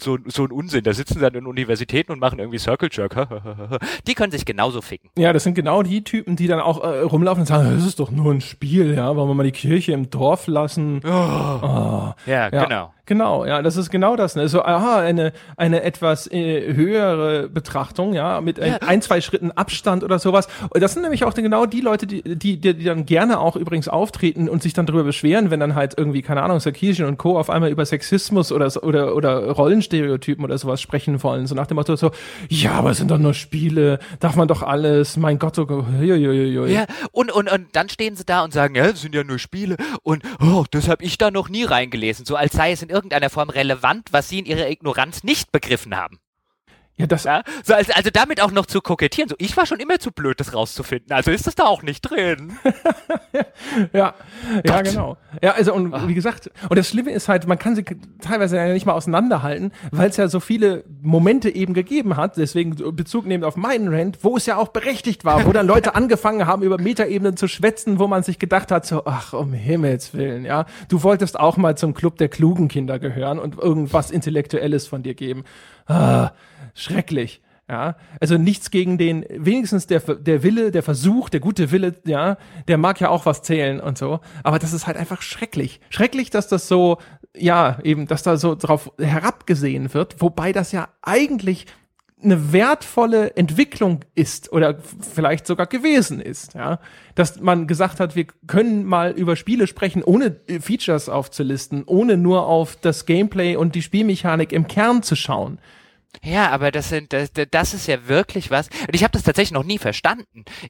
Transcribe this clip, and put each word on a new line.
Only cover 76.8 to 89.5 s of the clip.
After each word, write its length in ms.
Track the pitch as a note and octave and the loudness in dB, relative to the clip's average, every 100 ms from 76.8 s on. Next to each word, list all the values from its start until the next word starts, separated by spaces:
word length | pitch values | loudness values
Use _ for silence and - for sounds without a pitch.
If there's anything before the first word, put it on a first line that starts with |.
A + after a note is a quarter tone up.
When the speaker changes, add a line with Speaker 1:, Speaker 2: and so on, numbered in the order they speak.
| - G3 - D3+ A2+ - _ _ - | -6 -4 -2 -4 -4 -10 _ _ -10
Speaker 2:
Ja, 260 | A#2+ D3+ E3 - D3 | -6 -6 -8 -14 -4
also 200 | D#3 E3+ | 0 2
nichts 320 | E3+ G3+ - | 2 0 -2
gegen 260 | F#3 F3+ F3+ | -2 0 0
den, 300 | E3 E3 - | 0 0 -6
wenigstens 580 | C3 D#3+ B3 G#3+ G3 - | -2 0 2 2 -2 2
der, 140 | E3 | 0
der 420 | - C#3+ D3 D3+ | 0 -4 2 2
Wille, 280 | E3 A3+ A3 | 4 2 2
der 120 | F3 | 0
Versuch, 460 | D3+ C3+ E3+ A#3 - | 0 2 2 2 0
der 120 | D3+ | -2
gute 300 | F3 G3 D3 | -2 0 2
Wille, 260 | F#3 F#3 F3 D#3+ | 2 2 0 -2
ja, 320 | C#3+ F3 G3 - E3+ D#3+ | 0 0 -2 -8 -12 0
der 120 | D#3+ | 4
mag 200 | F3 F#3+ | 4 2
ja 120 | E3+ | 2
auch 160 | E3+ F3 | 2 2
was 160 | C#3+ | 0
zählen 360 | - D#3+ C#3 C#3 | 0 0 0 -2
und 200 | D3+ C3 | -4 -6
so, 220 | C3+ D#3+ - D3+ | -4 -6 -8 -6
aber 160 | C#3 D#3 | 0 0
dass 140 | D#3+ | 0
es 140 | E3 E3+ | -6 -6
halt 100 | D#3+ | -6
einfach 240 | E3 F#3 | -6 -8
schrecklich. 580 | - - A#3 E3 C3 - - | -10 -10 -8 -6 -6 -8 -12
Schrecklich, 400 | - B3 C4+ B3 | -2 0 0 -2
dass 180 | G#3 G3+ | -2 0
das 180 | F#3 - | -2 2
so, 300 | F3+ F3 E3+ - - - - | 4 4 2 -4 -20 -20 -2
ja, 400 | E3+ E3+ C#3 A#2+ | 2 4 4 2
eben, 240 | D3+ D3+ D3 | 0 0 0
dass 160 | D3+ | -2
da 160 | F#3 D#3+ | 0 2
so 160 | E3+ | 0
drauf 360 | D#3 D#3+ D3+ - - | -2 0 0 -2 -4
herabgesehen 960 | D3+ D#3 G3+ - - | -2 0 0 -4 -2